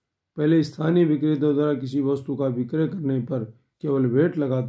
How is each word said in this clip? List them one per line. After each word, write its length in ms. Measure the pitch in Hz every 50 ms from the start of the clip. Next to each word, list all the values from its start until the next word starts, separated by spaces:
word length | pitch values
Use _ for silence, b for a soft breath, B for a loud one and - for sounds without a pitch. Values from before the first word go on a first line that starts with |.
| _ _ _ _ _ _ _
पहले 260 | 156 151 156 165 165
स्थानीय 420 | 156 160 - - 156 160 170 175 170
विक्रेता 480 | 151 151 131 151 156 156 135 147 151
द्वारा 220 | 139 143 151 151 143
किसी 260 | 127 135 127 131 143
वस्तु 360 | 135 135 139 135 135 - 135
का 100 | 123 139
विक्रय 420 | 135 123 123 123 123 160 156 160 -
करने 320 | 196 190 147 135 135 127
पर 240 | 120 - 139 120 107 107 - _ _ _ _ _
केवल 260 | - 147 139 135 127
वैट 320 | 120 120 139 165 175 - 156
लगा, 220 | 143 127 131 131 127